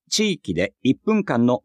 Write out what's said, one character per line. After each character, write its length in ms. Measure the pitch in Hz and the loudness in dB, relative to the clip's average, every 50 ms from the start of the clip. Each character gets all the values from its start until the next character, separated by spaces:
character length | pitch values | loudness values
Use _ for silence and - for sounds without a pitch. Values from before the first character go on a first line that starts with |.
| _ - | _ -6
地 260 | - - 220 214 180 | -2 -2 0 0 -2
域 200 | - - - 85 | -4 -6 -6 -4
で 180 | 82 90 98 - _ | -2 -4 -4 -4 _
一 120 | - 123 135 | 0 0 0
分 300 | - - - 220 214 - | 0 0 -2 0 0 0
間 200 | - 143 120 120 | -2 0 2 2
の 160 | 120 123 - | 2 2 0